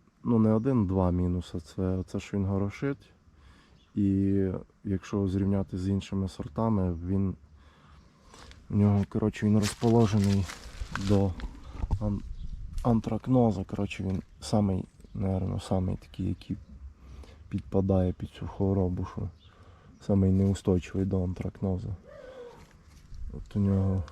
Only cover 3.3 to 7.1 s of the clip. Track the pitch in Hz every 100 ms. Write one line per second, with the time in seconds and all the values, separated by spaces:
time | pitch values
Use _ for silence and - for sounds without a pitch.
3.3 | _ - - _ - _ - 98 98 98
4.3 | 98 95 - - _ 104 95 - 104 98
5.3 | 95 98 101 95 95 95 98 - 98 95
6.3 | - - - 113 104 90 82 87